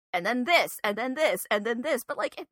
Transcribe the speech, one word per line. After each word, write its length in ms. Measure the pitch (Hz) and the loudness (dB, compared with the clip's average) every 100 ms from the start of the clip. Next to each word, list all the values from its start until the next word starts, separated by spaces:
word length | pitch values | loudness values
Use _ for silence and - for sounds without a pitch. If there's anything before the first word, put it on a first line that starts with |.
| _ | _
"And 120 | 180 190 | -2 0
then 200 | 247 247 | 0 4
this, 340 | 339 160 - | 4 2 -2
and 160 | 214 208 | -2 -2
then 180 | 262 262 | -4 2
this, 300 | 302 185 - | 2 2 0
and 140 | 208 220 | 0 0
then 160 | 233 | -2
this." 240 | 294 247 - | -2 -2 -2
But, 100 | 294 | -4
like, 220 | 294 - | -4 -6
it 80 | 339 | -14